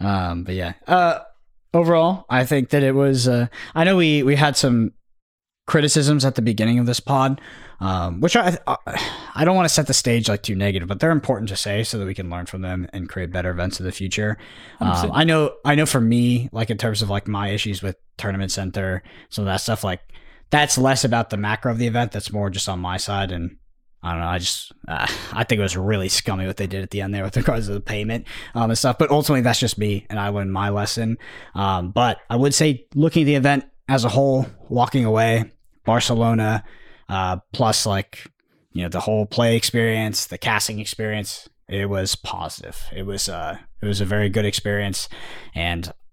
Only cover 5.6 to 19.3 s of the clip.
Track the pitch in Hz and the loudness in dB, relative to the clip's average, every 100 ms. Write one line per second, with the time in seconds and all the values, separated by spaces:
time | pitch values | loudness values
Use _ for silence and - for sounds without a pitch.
5.6 | - 156 147 151 143 147 135 127 117 107 | 0 2 4 4 4 4 2 2 0 2
6.6 | 110 120 120 120 - 139 135 139 - - | 2 2 2 -2 0 2 2 0 -8 -20
7.6 | - - 95 92 87 87 165 233 180 175 | -20 -6 -2 -2 -2 0 2 4 2 -2
8.6 | - - - - - - - - 160 185 | -4 -6 -6 -8 -8 -10 -12 0 4 4
9.6 | 170 - 143 127 127 117 110 101 - 95 | 4 2 2 0 2 2 2 -2 -2 0
10.6 | 101 95 85 101 160 160 - 113 110 98 | 0 0 -4 0 2 2 0 -2 -2 -6
11.6 | 104 104 113 110 95 95 90 87 90 95 | -2 -2 -2 -4 -6 -6 -8 -8 -8 -8
12.6 | 92 92 90 - 85 - 85 90 90 87 | -6 -6 -6 -8 -8 -8 -6 -4 -4 -2
13.6 | 92 - 95 - 95 - 107 107 - - | -4 -4 -6 -6 -4 -2 -2 -4 -10 -20
14.6 | - - 185 175 202 - 165 160 147 - | -20 -2 0 2 0 2 4 4 2 0
15.6 | 147 147 156 135 113 120 120 123 123 - | 2 2 4 4 4 4 4 2 -2 -4
16.6 | 113 117 120 104 101 101 - 101 101 104 | -4 -2 -2 -2 0 -2 -2 -4 -2 -2
17.6 | 107 98 95 - - - 104 98 95 - | -4 -4 -6 -8 -16 -10 -6 -4 -4 -4
18.6 | 95 101 95 92 - - - | -4 -4 -4 -4 -8 -20 -12